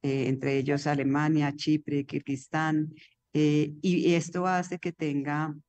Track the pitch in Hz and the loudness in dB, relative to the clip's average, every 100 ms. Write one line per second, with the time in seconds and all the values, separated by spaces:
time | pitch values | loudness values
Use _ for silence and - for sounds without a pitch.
0 | 139 135 135 135 139 139 135 143 147 147 | -2 0 0 0 0 0 0 0 0 0
1 | 135 143 151 156 143 143 - 151 151 143 | 0 2 2 2 0 -2 0 0 0 -4
2 | 139 143 - 135 - 156 160 156 156 156 | -2 -6 -4 -6 -4 -2 0 0 -2 -6
3 | - _ _ 147 151 151 151 151 190 175 | -20 _ _ 2 4 4 0 -2 0 2
4 | - 170 160 180 185 185 180 180 180 170 | 4 2 0 -2 0 0 -2 -6 -8 -4
5 | 156 143 139 147 156 151 | -2 -2 -2 -2 -4 -6